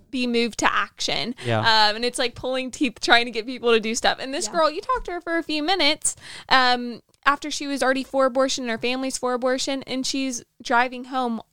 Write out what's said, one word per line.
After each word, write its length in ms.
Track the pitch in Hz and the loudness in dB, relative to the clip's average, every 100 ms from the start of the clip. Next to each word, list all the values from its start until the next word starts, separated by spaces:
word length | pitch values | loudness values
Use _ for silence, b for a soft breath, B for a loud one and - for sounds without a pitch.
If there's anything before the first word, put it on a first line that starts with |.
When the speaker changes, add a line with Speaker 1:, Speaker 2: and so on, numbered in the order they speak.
| - | -6
Speaker 1:
be 160 | 262 247 | -2 0
moved 320 | 233 233 - | 2 0 2
to 120 | - | 2
action. 640 | 208 202 - - 151 175 262 120 | 2 -2 -4 -4 -4 -4 -6 0
Speaker 2:
Yeah. 140 | 110 | 2
Speaker 1:
Um, 360 | 226 220 214 214 | 4 6 4 2
and 80 | |
it's 140 | 240 240 | -2 -2
like 160 | 247 | -4
pulling 360 | - 254 262 254 | -4 -4 -4 -4
teeth 300 | - 262 - | -2 -2 0
trying 240 | - 240 | 4 4
to 60 | 240 | 4
get 160 | 226 220 | -4 -8
people 260 | 254 240 | -2 2
to 80 | 226 | 2
do 140 | 220 | 2
stuff. 240 | 226 196 - | 0 0 0
And 140 | 262 | -4
this 120 | 285 311 | -6 -2
Speaker 3:
Yeah. 60 | |
Speaker 1:
girl, 180 | 339 311 | 2 2
you 120 | 311 | 0
talked 240 | 440 508 427 | -4 -4 -4
to 60 | |
her 80 | 349 | -8
for 160 | 339 330 | -4 -4
a 40 | |
few 200 | - 302 | -2 -2
minutes, 520 | 294 381 285 302 - - B B B | 0 2 2 0 -4 -8 B B B
um, 500 | 262 254 247 240 226 - _ - | 4 4 2 -2 -10 -16 _ 2
after 240 | 285 302 | 2 -2
she 160 | - 285 | -6 -4
was 160 | 277 | 0
already 200 | 262 269 | 2 0
for 220 | 254 269 | 0 2
abortion 400 | 262 254 262 - | 2 2 0 0
and 60 | 247 | -4
her 80 | 226 | -2
family's 400 | 240 262 269 - | -2 -2 -4 -4
for 160 | 247 | -2
abortion, 480 | 247 254 262 277 269 - | -2 0 -2 -2 -4 -4
and 200 | 262 262 | -6 -2
she's 360 | 277 269 240 - - | -2 -2 -6 -12 -12
driving 420 | - 240 254 247 | 0 2 2 -4
home 340 | 247 262 247 226 - | -6 -4 -2 -4 -6